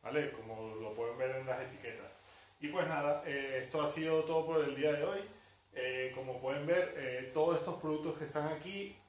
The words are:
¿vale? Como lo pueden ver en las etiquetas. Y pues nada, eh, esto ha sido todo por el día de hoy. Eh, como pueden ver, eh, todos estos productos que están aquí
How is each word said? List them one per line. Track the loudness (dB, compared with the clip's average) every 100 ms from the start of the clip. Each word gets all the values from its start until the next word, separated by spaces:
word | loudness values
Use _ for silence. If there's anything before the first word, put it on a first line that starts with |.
¿vale? | 0 0 0
Como | -4 -8 -8 -6
lo | -6 -6
pueden | -2 -4 0
ver | -2 0
en | -2
las | -4
etiquetas. | -4 -8 -10 -10 -14 -16 -20 -20 -20 _
Y | -4
pues | 0 2
nada, | 2 2 2 0
eh, | -2 0 -2
esto | 0 0
ha | 0
sido | 0 2 4
todo | 4 2
por | 4 4
el | 2
día | 4 4
de | 4
hoy. | 2 0 -6 -14 -20 -20 _
Eh, | -4 -2 0 -2 -4
como | -6 -4
pueden | -2 0 4
ver, | 4 4 0
eh, | -4 -4 -2
todos | 4 4 4
estos | 0 -2
productos | 0 0 0 -4
que |
están | -2 -2 0
aquí | -2 -6 -6 -8 -10